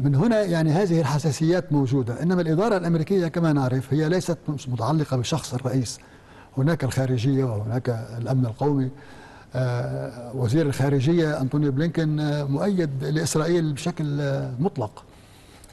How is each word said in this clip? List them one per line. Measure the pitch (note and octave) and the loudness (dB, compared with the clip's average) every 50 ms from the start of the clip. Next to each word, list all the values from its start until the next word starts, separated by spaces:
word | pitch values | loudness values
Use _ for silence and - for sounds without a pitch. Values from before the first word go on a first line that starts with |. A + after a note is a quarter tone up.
| B2+ | 0
من | C#3+ C#3 | 2 2
هنا | C3+ F#3+ A#3+ A3+ G#3+ | 4 4 4 4 2
يعني | G#3 F#3 E3+ E3 D#3+ D#3 | 2 2 2 2 2 2
هذه | D3 F3 G#3 F3+ E3+ E3 | 2 2 2 2 2 2
الحساسيات | D#3+ B2 D3 D3 - D#3+ B2+ - D#3+ D#3+ F3 F3+ F3 - D3+ | 2 2 0 0 0 0 0 2 2 2 2 2 0 0 0
موجودة، | D3 C#3 A#2+ C#3 C#3 A#2+ A2+ A#2+ - D#3 | 2 2 2 2 0 0 0 -4 -2 0
إنما | F3 F#3+ F3+ | 0 2 2
الإدارة | E3+ D#3+ D#3+ D#3 G#3 A#3 G#3+ F3+ | 2 2 2 2 2 2 2 0
الأمريكية | E3+ E3+ E3+ D#3+ D3+ - G3 F#3+ F3 D#3+ | 2 2 2 2 2 2 2 2 2 0
كما | - F3 E3+ D#3+ D3 | 0 0 2 4 4
نعرف | C#3+ C3+ B2+ B2+ C3+ C3 - C#3 | 4 2 2 0 0 0 0 0
هي | D3+ D#3 D3+ | 0 2 2
ليست | F3+ F#3 - - E3 - - - D3 C3 - B2+ | 2 0 0 0 -4 -4 -4 -6 -6 -6 -6 -6
متعلقة | B2 A2+ A2+ B2 D#3 D#3 D3 - C3+ B2+ | -4 -2 0 0 2 0 0 0 -2 -2
بشخص | A2+ - E3 A#2 - - B2 | -2 -2 -2 -4 -4 -4 -6
الرئيس، | A#2+ - B2+ G#2+ C3+ A#2+ - - - - - - - - - - - - - - C3 | -4 -4 0 0 0 0 -2 -6 -10 -16 -20 -20 -20 -20 -20 -20 -20 -20 -10 -4 0
هناك | C3+ D#3 E3+ - C#3+ | 0 0 0 0 -2
الخارجية | B2 - C3 C3+ B2+ C3 A#2+ G#2 C#3+ C#3 C3 C3+ | -2 0 0 0 0 0 0 2 2 2 2 2
وهناك | B2+ A2 G2+ G#2 A2+ A#2 B2+ - B2+ A#2 A2+ A#2 A2+ A2+ A#2 | 0 -2 -4 -4 -2 -4 -2 -2 -2 -4 -4 -6 -10 -10 -8
الأمن | A#2 A#2 C3+ C3 B2+ | -4 0 2 2 2
القومي. | A2+ A2 - C#3 D3 C#3+ C3+ C3 C3 C3 - - - - - - - - - - - - | 0 0 -2 0 0 2 2 0 -2 -4 -10 -16 -20 -20 -20 -20 -20 -20 -20 -20 -8 -4
آه، | B2+ B2+ B2+ B2 A#2+ B2 B2+ C3 C3+ C3+ C3+ A#2 A#2+ A#2+ A#2+ C3 | -2 -2 0 0 -2 -4 -4 -6 -6 -8 -8 -10 -12 -14 -10 -6
وزير | C3 B2 G#2+ A#2+ D#3+ D#3+ | -4 -2 2 2 2 2
الخارجية | C#3+ B2+ - C3+ C#3+ C#3+ C#3 B2 D3+ F3 F3 D#3+ D3+ D3 C3 | 2 0 0 2 2 2 2 4 4 4 4 4 2 0 0
أنطونيو | C3+ B2+ - D3 D3+ C#3+ | -2 0 0 0 0 2
بلينكين، | C3 C3+ D#3+ E3+ E3 E3+ D#3+ D#3 D3+ D3+ | 0 0 0 0 0 0 0 0 0 0
آه، | D3+ D3 D3 D3 C#3+ | 0 0 0 -2 -2
مؤيد | C#3 C#3 C#3 F3+ G3+ G3+ F#3 E3 D3 C3+ C3 D3 | -2 -2 0 0 0 0 0 0 0 -2 -4 -4
لإسرائيل | - D3+ D#3 D#3+ - - D#3+ D#3 E3+ F3 F3 D#3+ D3+ C#3+ | -2 -2 -2 -2 0 0 0 0 2 0 0 0 -2 -4
بشكل، | B2+ - F3 D#3+ - D#3 D3 C#3+ D3 | -4 -4 -6 -4 -4 -4 -2 -2 -2
آه، | C#3+ C#3 C#3 C#3 C#3 C3 C3 A#2+ | -2 -2 -2 -2 -4 -6 -4 -2
مطلق، | D#3 G3 - - A2 G#2 - - - - - - - - - - - - - - - - | -2 -2 -2 -4 -6 -8 -8 -14 -20 -20 -20 -20 -20 -20 -20 -20 -20 -20 -20 -20 -20 -8